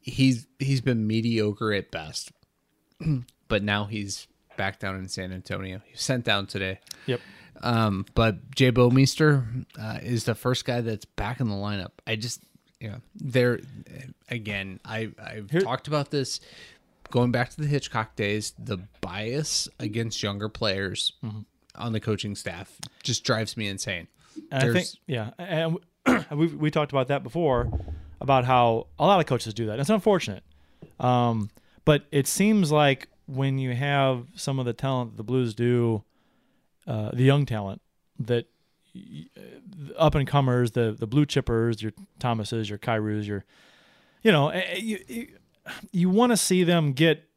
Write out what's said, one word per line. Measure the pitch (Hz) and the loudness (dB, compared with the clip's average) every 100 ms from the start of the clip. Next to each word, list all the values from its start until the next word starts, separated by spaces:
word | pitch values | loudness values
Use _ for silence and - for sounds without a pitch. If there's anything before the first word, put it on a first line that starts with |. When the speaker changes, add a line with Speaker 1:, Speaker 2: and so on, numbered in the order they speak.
Speaker 1:
He's, | - 127 131 123 - _ | -10 2 2 2 -4 _
he's | 135 135 | -2 0
been | 120 120 107 | 2 0 2
mediocre | 110 113 113 104 101 110 | 0 0 0 0 0 -2
at | 101 92 | -2 -4
best, | 85 78 - - _ _ _ _ _ _ _ | -10 -8 -10 -12 _ _ _ _ _ _ _
<clears throat> | 160 139 120 _ _ | -2 -2 -4 _ _
but | 107 | -2
now | 104 104 101 | 0 -2 -2
he's | 104 98 - - _ _ - | -6 -8 -10 -14 _ _ -6
back | 98 98 | -6 -6
down | 98 95 | -8 -8
in | 95 | -8
San | - 92 | -8 -8
Antonio. | 92 - 98 95 92 - | -10 -8 -8 -8 -12 -14
He | |
was | - | -10
sent | - 127 120 | -2 -2 0
down | 104 98 | 0 0
today. | - 95 95 - - - | -4 -4 -6 -14 -14 -6
Speaker 2:
Yep. | 123 - - - - | -6 -6 -20 -20 -8
Speaker 1:
Um, | - 117 110 95 - | 0 2 2 0 -2
but | - 113 92 - | 2 2 2 -6
Jay | - 127 | 2 4
Bouwmeester, | 120 123 131 135 - 156 139 113 123 - - | 6 6 8 4 6 4 4 2 -6 -10 -12
uh, | 110 117 | -10 -8
is | - 120 | -4 -2
the | 117 110 | -2 -2
first | 123 123 | 0 -2
guy | - 123 | -2 -2
that's | 113 107 | -2 -6
back | - - 104 123 | -8 -8 -6 -2
in | 120 | -2
the | 101 | -2
lineup. | 101 101 90 - - | -4 -6 -8 -12 -6
I | |
just, | 110 117 - _ _ _ _ | -4 -4 -10 _ _ _ _
you | 110 | -14
know, | 98 - 208 | -14 -16 -12
there | 143 127 123 117 - - - - - - _ | -2 2 2 0 -6 -20 -18 -18 -20 -20 _
again. | 123 107 101 95 92 | -10 -6 -6 -6 -12
I, | - 110 110 - | -10 -8 -8 -10
I've | 107 110 104 | -14 -14 -4
Speaker 2:
Here | 156 | -2
Speaker 1:
talked | 190 127 - | 0 -4 -4
about | 151 143 | -4 -2
this | 147 131 - - - - - _ _ - | -4 -4 -8 -12 -20 -20 -20 _ _ -2
going | 123 123 | 2 2
back | 120 123 | 2 -2
to | - | -2
the | 147 | 0
Hitchcock | 143 - - 110 | 0 -2 -4 -4
days. | - 104 107 104 - | -2 0 0 -4 -10
The | 113 98 95 _ | -8 -8 -8 _
bias | 92 92 110 135 151 - - _ | -10 -8 -6 -4 -2 -4 -4 _
against | 117 107 110 - | -6 -4 -4 -4
younger | 104 101 107 | -4 -4 -6
players | - 110 95 98 98 - - | -2 -2 0 -2 -2 -4 -6
Speaker 2:
Mm-hmm. | 113 107 104 _ _ | -10 -10 -16 _ _
Speaker 1:
on | - 117 | -10 -4
the | 110 | -4
coaching | 107 104 107 101 | -2 -4 -4 -8
staff | - 85 98 - - _ | -10 -12 -14 -18 -20 _
just | - 117 | -4 -4
drives | - 113 107 - | 0 -2 -2 -4
me | 107 | -6
insane. | 98 - 90 - _ _ - - | -6 -6 -8 -10 _ _ -20 -8
Speaker 2:
And | 135 | 0
I | 127 | 2
think, | |
Speaker 1:
There's | 156 180 - - | 2 0 -10 -8
Speaker 2:
yeah, | 127 110 - | -6 -6 -10
and | 175 160 165 165 _ _ - | -4 0 0 -2 _ _ 2
we, | 247 151 | 2 2
<clears throat> | 147 | 0
we, | 165 | 0
we | 147 151 | 2 0
talked | 156 147 | 0 0
about | 139 127 | 0 0
that | 143 | -2
before, | 123 165 165 123 123 - - - - - | -2 -2 2 2 2 -2 -6 -12 -14 -10
about | 139 135 | 2 4
how | 123 127 120 113 - - | 6 6 6 2 -2 0
a | |
lot | 160 196 | 4 4
of | 156 | 4
coaches | 123 113 | 0 -2
do | 107 110 | -6 -4
that. | 110 | -2
It's | 143 | 0
unfortunate, | 214 214 190 - 95 _ _ _ _ - _ | 2 4 2 0 -10 _ _ _ _ -20 _
um, | 123 123 120 113 104 _ _ _ | 2 4 2 0 -4 _ _ _
but | - 147 - | 2 2 2
it | 147 135 | -2 0
seems | - 202 214 165 | 2 4 4 4
like | 151 143 135 - _ - | 4 4 4 -4 _ -10
when | 131 135 135 | -4 -2 0
you | 131 | -2
have | 120 143 143 135 127 120 - | -2 0 2 2 2 -4 -8
some | - 135 | -4 -2
of | |
the | 123 | -2
talent | 113 135 131 120 | -2 -2 -2 -4
that | 107 | -8
the | |
Blues | 107 127 123 | -2 0 0
do, | 107 120 123 117 110 - _ _ _ _ _ _ _ - | 0 2 4 2 0 -4 _ _ _ _ _ _ _ -8
uh, | 113 107 | -6 -4
the | 123 | 4
young | 131 143 | 4 6
talent | 139 113 98 101 _ _ _ _ | 2 -2 -4 -8 _ _ _ _
that | 113 120 - _ _ _ _ | -2 -2 -2 _ _ _ _
y-, | - - - 80 95 | -20 -18 -18 -18 -20
the | 50 - - 180 139 - | -20 -20 -20 -16 -16 2
up | 151 | 4
and | 151 135 | 4 2
comers, | 143 131 123 123 | 2 4 4 2
the, | 123 117 107 | 2 0 -2
the | 110 | 0
blue | 131 147 | 2 2
chippers, | - - 113 117 110 | 0 0 2 2 0
your | 110 - - _ | -6 -10 -20 _
Thomases, | 127 113 104 117 107 | -2 -2 -2 -4 -6
your | 104 | -6
Kyrous, | - 113 107 107 104 | -2 0 0 -2 -4
your, | 101 - _ _ _ _ _ _ _ | -6 -10 _ _ _ _ _ _ _
you | 226 | 4
know, | 160 143 | 4 4
eh, | - 180 | -2 -4
eh, | 180 | -6
you, | 220 214 - | -6 -6 -8
you, | 233 - - _ _ - - - | -12 -12 -18 _ _ -18 -16 -6
you | 180 180 | 0 4
wanna | 190 247 220 | 6 4 4
see | - 185 | 4 4
them | 175 175 151 | 4 4 2
get | 127 160 151 _ | 4 4 2 _